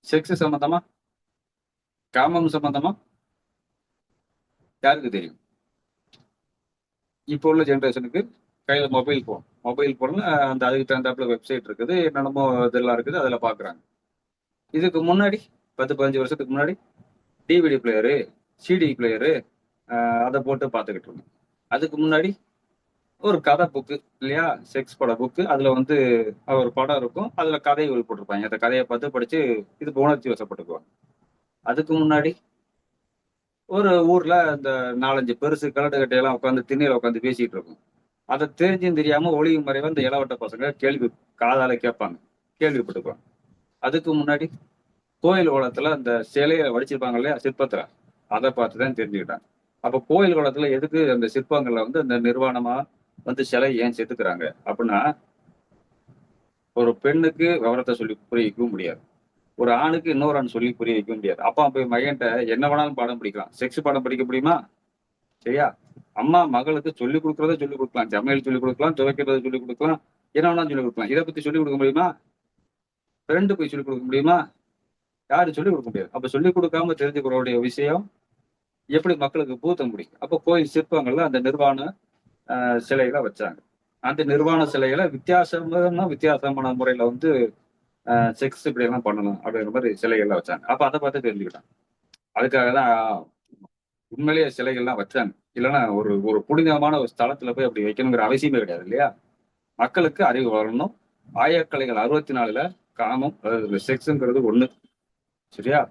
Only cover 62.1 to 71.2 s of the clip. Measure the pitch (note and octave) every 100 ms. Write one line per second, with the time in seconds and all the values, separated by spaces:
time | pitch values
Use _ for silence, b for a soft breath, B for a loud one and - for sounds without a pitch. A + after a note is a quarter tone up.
62.1 | C3+ A#2+ A#2 A#2 A2+ C#3+ D3 D3 C3 A#2+
63.1 | A#2+ G#2+ G2+ - - B2+ - C#3+ C3+ B2+
64.1 | B2+ B2+ C3 D3 - - _ _ _ _
65.1 | _ _ _ A#2 C#3 C#3+ - _ - _
66.1 | G2+ C3+ F3 E3 B2 C#3 D#3 D3+ - B2
67.1 | D#3 D#3 D3+ D#3 E3 C#3+ C#3 C3 B2 A2+
68.1 | G#2 B2+ C#3 C3 B2+ B2+ B2+ D3+ D#3 C3+
69.1 | C3+ C#3 C3+ B2+ B2+ B2 A#2+ D#3 D#3+ _
70.1 | _ _ D3 E3+ E3+ D#3 C#3 B2 A2+ G#2+
71.1 | C#3+